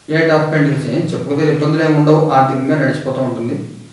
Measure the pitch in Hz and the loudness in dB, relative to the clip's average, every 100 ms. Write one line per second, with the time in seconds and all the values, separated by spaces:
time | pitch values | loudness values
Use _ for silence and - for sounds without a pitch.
0 | - 160 160 156 156 156 143 135 - 170 | -4 0 2 2 2 2 2 0 -2 -2
1 | 165 - 127 143 151 143 147 156 160 151 | -2 -4 -4 0 0 0 0 0 2 2
2 | 151 156 151 135 131 131 135 151 131 - | 4 4 4 2 2 0 -2 0 0 -2
3 | 131 127 123 113 117 - - - - | -4 -4 -4 -4 -6 -6 -8 -14 -20